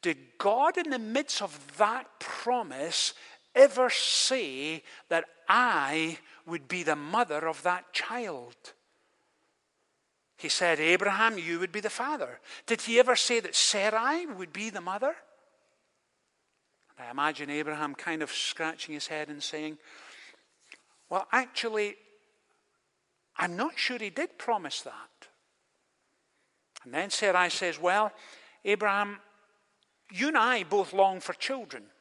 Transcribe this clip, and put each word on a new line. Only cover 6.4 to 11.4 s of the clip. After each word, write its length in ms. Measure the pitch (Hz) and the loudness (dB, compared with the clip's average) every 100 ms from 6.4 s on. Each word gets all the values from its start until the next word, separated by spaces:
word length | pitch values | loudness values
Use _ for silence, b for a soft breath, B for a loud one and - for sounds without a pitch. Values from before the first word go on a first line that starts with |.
would 240 | - 165 135 | -10 -10 -6
be 140 | 180 | -4
the 140 | 160 147 | 0 0
mother 500 | 147 202 240 151 160 | 0 0 0 0 -4
of 160 | 160 | -2
that 300 | 180 180 - | -2 -2 -4
child? 800 | - - 233 226 143 120 120 - - _ _ _ _ _ _ _ _ _ _ _ _ _ _ _ _ | -6 -6 -6 -6 -8 -12 -18 -20 -20 _ _ _ _ _ _ _ _ _ _ _ _ _ _ _ _
He 120 | 160 | -4
said, 320 | - 175 160 | 0 2 2
"Abraham, 580 | 156 180 202 196 226 | 4 4 2 2 2
you 200 | 214 | 0